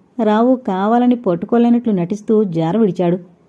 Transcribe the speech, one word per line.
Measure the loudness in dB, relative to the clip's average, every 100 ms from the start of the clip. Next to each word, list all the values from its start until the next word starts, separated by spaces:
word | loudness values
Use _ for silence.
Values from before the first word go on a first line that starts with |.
| _ -4
రావు | 0 2 2 0
కావాలని | -2 -4 0 2 2 0
పట్టుకోలేనట్లు | 0 -4 -2 0 2 2 0
నటిస్తూ | -2 -2 -6 -2 0
జార | 0 -2 -2 0
విడిచాడు. | 0 0 -2 -2 -6 _